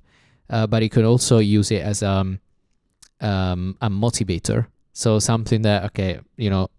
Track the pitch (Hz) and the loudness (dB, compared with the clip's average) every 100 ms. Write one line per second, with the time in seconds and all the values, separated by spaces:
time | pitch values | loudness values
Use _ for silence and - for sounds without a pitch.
0 | _ _ _ _ - 113 107 113 110 123 | _ _ _ _ -6 -4 0 0 2 2
1 | 110 123 - 117 104 104 101 104 104 104 | 4 4 4 4 4 2 2 -2 -4 -2
2 | 101 95 95 92 _ _ _ _ _ _ | 0 0 -2 -6 _ _ _ _ _ _
3 | - - 107 95 92 90 92 - 110 98 | -20 -8 -4 -2 -2 -4 -6 -6 -4 -2
4 | 117 - 95 85 - 117 113 _ _ - | -2 -2 -4 -4 -2 -2 -2 _ _ -4
5 | 117 107 113 113 110 113 110 101 95 - | 0 2 2 -2 0 0 2 0 -2 -4
6 | 95 82 - - 107 95 92 | -4 -6 -12 -6 -2 0 -2